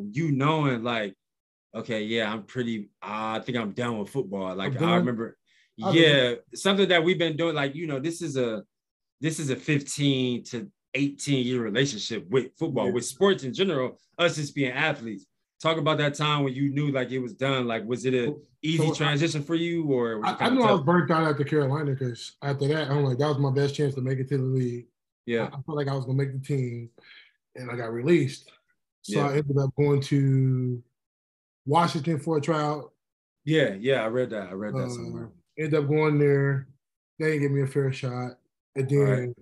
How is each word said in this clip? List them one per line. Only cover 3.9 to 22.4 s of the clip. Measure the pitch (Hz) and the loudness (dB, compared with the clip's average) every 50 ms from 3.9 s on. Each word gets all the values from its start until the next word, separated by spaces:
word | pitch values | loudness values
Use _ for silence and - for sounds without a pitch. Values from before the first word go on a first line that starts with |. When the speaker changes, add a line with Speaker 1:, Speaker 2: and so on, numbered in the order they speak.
| 117 107 | -4 -4
Speaker 1:
with | 98 - | -6 -6
football." | - 139 117 95 101 98 92 92 90 | -6 -6 -6 -4 -4 -6 -6 -6 -6
Like, | 98 95 - 131 | -4 -4 -4 -2
Speaker 2:
I'm | - 165 | 0 2
Speaker 1:
I | 170 | 2
Speaker 2:
done? | 175 175 | 2 2
Speaker 1:
remember, | 120 123 117 110 113 107 - _ _ _ _ _ _ _ _ - 110 | 2 0 -2 -4 -6 -10 -12 _ _ _ _ _ _ _ _ -6 0
Speaker 2:
I'm | 190 165 | 4 6
Speaker 1:
yeah, | 165 165 151 143 139 123 123 | 8 8 8 8 6 4 2
Speaker 2:
done. | 120 - - _ - | 0 -4 -8 _ -8
Speaker 1:
something | - - 196 202 196 196 170 | -2 2 2 4 4 4 6
that | 180 170 160 | 6 4 4
we've | 175 185 156 | 4 2 2
been | 170 165 156 | 2 0 0
doing, | 143 170 170 156 | 0 0 0 0
like, | 147 139 139 139 | 0 -2 -2 -4
you | 160 175 | -6 -6
know, | 156 143 135 | -4 -4 -2
this | 135 165 165 - | -4 -4 -6 -6
is | 175 151 139 | -6 -4 -2
a, | 131 123 117 107 101 - _ _ _ _ _ _ _ _ _ _ - | -2 -2 -2 -2 -6 -8 _ _ _ _ _ _ _ _ _ _ -6
this | 131 160 156 165 | -4 -4 -4 -2
is | 156 131 | -2 -4
a | 127 | -4
fifteen | 127 - - 151 143 - - - 143 143 139 135 131 127 123 120 110 - | -2 0 0 0 0 0 -4 -4 0 2 2 2 2 0 0 -2 -4 -6
to | - 123 113 101 98 _ _ _ _ - | -8 -10 -10 -10 -10 _ _ _ _ -4
eighteen | 135 143 143 139 - - 143 139 131 120 | -2 -2 -2 -4 -4 -4 0 0 0 0
year | 123 127 123 | 0 0 -2
relationship | 113 107 98 123 143 143 113 101 - - 113 101 82 87 | -2 0 2 2 0 0 -2 -6 -6 -6 -6 -8 -4 0
with | 117 131 120 - _ | 0 0 0 -2 _
football, | - 160 160 139 120 104 | -6 -4 -2 -2 0 0
Speaker 2:
Yeah. | 123 120 | 0 -2
Speaker 1:
with | 120 120 | -2 -4
sports | - - - 190 196 185 139 135 | -4 -2 2 2 2 2 2 -2
in | 131 110 | -6 -2
general, | 139 196 190 156 131 127 117 - _ _ _ _ | -2 0 0 0 0 -2 -4 -6 _ _ _ _
us | - 175 170 147 | 2 2 2 2
just | 151 147 143 - | 0 -6 -4 -2
being | 143 135 123 | -2 -2 -2
athletes. | 123 135 156 156 147 - 113 117 110 147 - _ _ _ _ _ _ - | 0 0 0 -2 -2 -4 -6 -10 -10 -10 -14 _ _ _ _ _ _ -2
Talk | - 160 165 | 0 0 0
about | 156 143 156 156 147 | 2 2 0 2 2
that | 147 143 143 | 0 0 0
time | - 151 151 147 147 139 | 0 0 0 2 2 0
when | 135 127 | 0 0
you | 131 143 143 | 0 -2 0
knew, | 131 143 151 143 | 0 0 0 0
like, | 135 131 123 113 | 0 -2 -2 -2
it | 127 131 | -4 -4
was | 123 117 101 | -6 -6 -6
done. | - 131 139 135 131 123 | -2 0 0 0 0 0
Like, | 117 113 113 104 | -2 -2 -4 -4
was | 113 127 110 113 | -4 -4 -2 0
it | 131 127 | 0 0
a | 123 120 | 0 0
Speaker 2:
So, | - - - - _ _ _ | -2 -4 -6 -10 _ _ _
Speaker 1:
easy | - 156 165 156 156 | -4 0 0 2 2
Speaker 2:
so | 156 147 | 2 0
I | |
Speaker 1:
transition | 147 151 147 147 139 165 165 - 151 143 | 0 0 0 2 2 0 0 -2 -2 -4
for | - 170 | -2 -2
you, | 165 170 170 170 170 156 | 0 0 0 -2 -2 0
or | 143 135 123 117 113 113 107 | 0 2 2 0 0 -2 -2
was | 107 190 | -2 -2
it | 185 - | -2 0
Speaker 2:
I, | - | 0
I | 240 | 2
Speaker 1:
kinda | 254 262 | 2 4
Speaker 2:
knew | 233 | 4
I | 214 | 4
was | 202 175 | 4 4
Speaker 1:
tough? | 139 | 4
Speaker 2:
burnt | 156 175 180 147 131 | 4 4 4 4 4
out | 165 160 160 | 2 2 2
after | 156 143 135 139 | 2 0 0 0
Carolina | 135 156 151 143 131 135 151 151 143 135 | 0 2 2 2 2 0 0 -2 -2 -2
'cause | 131 131 123 117 - - - - - | -2 -4 -6 -6 -8 -14 -18 -14 -8